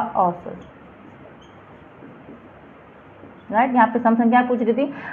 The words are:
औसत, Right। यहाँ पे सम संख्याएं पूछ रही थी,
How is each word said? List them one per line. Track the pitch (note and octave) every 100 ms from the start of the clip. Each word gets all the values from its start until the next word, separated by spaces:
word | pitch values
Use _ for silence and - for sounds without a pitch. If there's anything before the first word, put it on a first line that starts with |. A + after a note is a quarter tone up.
| A#3 -
औसत, | F3+ F3 - - - - - - - - - - - - - - - - - - - - - - - - - - - - - - -
Right। | G#3 C4
यहाँ | B3+ A#3
पे | A#3+
सम | A#3
संख्याएं | A3+ A#3 B3 B3
पूछ | B3
रही | A3+
थी, | A3+ C#4+ - -